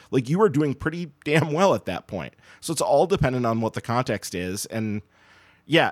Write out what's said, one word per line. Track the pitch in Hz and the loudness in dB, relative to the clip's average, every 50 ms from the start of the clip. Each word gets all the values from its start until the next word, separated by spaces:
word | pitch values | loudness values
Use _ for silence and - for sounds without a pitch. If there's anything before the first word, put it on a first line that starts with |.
| - _ | -10 _
Like, | - 135 117 | -2 -2 0
you | 123 160 190 | 0 2 4
are | 220 202 | 4 4
doing | 117 147 156 143 131 | 4 2 0 0 -2
pretty | - - 165 160 175 175 147 - _ _ | -4 -4 -6 -6 -6 -10 -12 -14 _ _
damn | 147 147 160 156 151 147 | 2 2 2 2 2 0
well | 165 196 190 135 | 2 2 2 2
at | 101 - | 0 -2
that | - 90 - - | -6 -8 -8 -8
point. | - 107 90 71 - - _ _ - - _ | -8 -8 -8 -8 -10 -14 _ _ -20 -20 _
So | - - 160 | -8 -6 -4
it's | - | -2
all | - 95 139 143 180 | 0 2 4 4 4
dependent | 170 196 - 151 131 131 123 123 | 4 2 0 2 0 0 0 0
on | 113 113 113 | 0 0 0
what | 113 110 - | -2 -2 -4
the | 104 | -6
context | - - 117 123 127 - 110 98 - - 95 | -4 -2 -2 0 0 -2 -4 -4 -6 -8 -8
is. | 90 90 92 92 104 - | -6 -6 -6 -6 -8 -8
And | - 92 113 110 107 104 104 - _ _ _ _ _ _ _ _ _ _ _ _ | -8 -6 -6 -6 -4 -6 -8 -10 _ _ _ _ _ _ _ _ _ _ _ _
yeah, | - 147 165 131 104 | 0 2 2 2 2